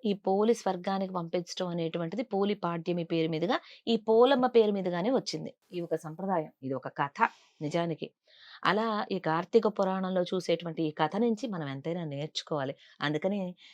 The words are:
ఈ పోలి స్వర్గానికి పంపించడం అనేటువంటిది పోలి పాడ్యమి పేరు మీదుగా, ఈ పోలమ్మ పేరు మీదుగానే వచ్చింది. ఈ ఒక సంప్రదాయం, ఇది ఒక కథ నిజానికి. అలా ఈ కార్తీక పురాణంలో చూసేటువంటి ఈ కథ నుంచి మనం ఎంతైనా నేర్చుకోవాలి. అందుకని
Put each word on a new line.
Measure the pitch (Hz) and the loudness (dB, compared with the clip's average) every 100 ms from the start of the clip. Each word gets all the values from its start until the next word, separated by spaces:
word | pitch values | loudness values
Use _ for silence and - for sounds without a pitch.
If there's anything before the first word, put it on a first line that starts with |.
| 214 | 0
ఈ | |
పోలి | 196 - 196 220 | 0 2 2 4
స్వర్గానికి | 220 190 185 185 196 190 | 2 0 -2 -2 -2 -2
పంపించడం | 185 170 180 175 - 180 | -4 -4 -4 -4 -6 -4
అనేటువంటిది | 175 165 170 165 202 | -2 -2 -2 -4 -4
పోలి | 247 196 202 | -4 0 0
పాడ్యమి | 208 175 170 165 175 | 0 -2 -4 -2 -2
పేరు | 165 165 160 | 0 0 0
మీదుగా, | 160 175 - - - - | 0 0 -2 -4 -10 -2
ఈ | 226 | 0
పోలమ్మ | 220 226 247 269 247 | 4 6 8 6 6
పేరు | 240 214 | 6 6
మీదుగానే | 202 180 175 214 | 4 0 0 2
వచ్చింది. | 254 - 160 160 - _ | 0 0 -6 -8 -14 _
ఈ | 180 | -8
ఒక | 170 165 | -4 -4
సంప్రదాయం, | 156 160 190 180 151 - | -6 -8 -2 0 -2 -8
ఇది | 131 | -6
ఒక | 131 139 | -6 -6
కథ | - 143 - 226 - _ - | -4 -4 0 0 0 _ -10
నిజానికి. | 165 170 170 151 - _ _ - - - | -4 -2 -2 -4 -8 _ _ -20 -20 -4
అలా | 170 202 226 208 - | 0 0 0 -2 -2
ఈ | 190 | -4
కార్తీక | 160 160 185 226 214 | -2 -2 2 4 4
పురాణంలో | 202 190 190 185 185 | 0 0 0 0 0
చూసేటువంటి | 180 190 170 170 175 160 | 0 -2 0 -2 -2 -2
ఈ | 156 | -2
కథ | 151 156 202 | 0 0 2
నుంచి | 240 220 254 | 0 0 -4
మనం | 175 143 | -6 -6
ఎంతైనా | 139 160 175 | -6 -4 -4
నేర్చుకోవాలి. | 160 139 156 - - 151 135 139 - - | -4 -6 -6 -8 -4 -4 -4 -6 -12 -4
అందుకని | 147 151 190 202 180 - - | -2 0 0 -2 -6 -8 -20